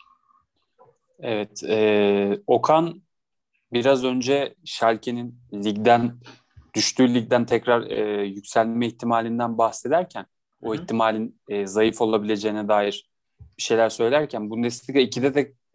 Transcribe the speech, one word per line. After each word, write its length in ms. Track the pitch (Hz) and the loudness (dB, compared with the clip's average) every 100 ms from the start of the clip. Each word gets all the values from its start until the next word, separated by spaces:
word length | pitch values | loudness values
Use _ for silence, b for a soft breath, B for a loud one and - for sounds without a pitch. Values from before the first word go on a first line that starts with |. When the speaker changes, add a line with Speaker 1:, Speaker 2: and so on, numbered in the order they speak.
| _ _ _ _ _ _ _ _ - _ _ _ | _ _ _ _ _ _ _ _ -20 _ _ _
Speaker 1:
Evet. 440 | 123 104 101 - - | -6 -4 -6 -10 -2
E, 720 | 110 107 104 101 101 101 101 - | 2 4 4 4 4 0 -2 0
Okan 540 | 120 - 156 170 - _ _ _ _ _ _ _ | 2 4 2 2 -6 _ _ _ _ _ _ _
biraz 300 | 120 131 135 | 0 2 2
önce 520 | 127 127 123 139 - - - | 2 -2 0 0 -2 -8 -16
Schalke'nin 720 | - 113 110 127 120 120 - _ | 0 0 0 -4 -8 -10 -14 _
ligden, 640 | 104 104 147 120 120 120 - B B B - _ | -6 -4 0 4 4 2 -6 B B B -20 _
düştüğü 400 | 107 - - 127 | -4 -2 2 2
ligden 320 | 123 110 123 117 | 2 0 0 2
tekrar, 360 | 117 123 117 104 | 0 2 0 0
e, 320 | 113 107 104 101 | -4 -2 -2 -4
yükselme 640 | 98 - 120 113 117 120 | -8 -4 0 0 0 -4
ihtimalinden 720 | 117 117 117 113 117 117 113 | -4 -2 -2 -2 -4 -4 0
bahsederken, 680 | 113 - 123 160 180 110 - _ _ _ | -2 -2 -2 -2 -2 -10 -16 _ _ _
o 120 | 117 | -6
Speaker 2:
Hı 40 | 110 | -6
hı. 60 | |
Speaker 1:
ihtimalin, 580 | - 113 110 110 113 - - | -4 0 0 0 -6 -10 -8
e, 180 | 101 98 | -6 -2
zayıf 340 | 104 113 - | 2 2 2
olabileceğine 640 | 113 110 104 104 107 107 104 | 0 0 0 -2 -2 -4 0
dair 420 | 107 104 - - _ _ _ - - | 0 0 -4 -14 _ _ _ -20 -12
bir 60 | |
şeyler 260 | - 113 113 | -2 2 2
söylerken, 600 | - 117 147 147 113 104 | 0 0 0 -2 -6 -8
Bundesliga 500 | 113 120 120 - 135 | -4 -4 -6 -2 0
ikide 340 | 123 127 135 | 0 0 0
de 200 | 139 131 _ _ | 0 -4 _ _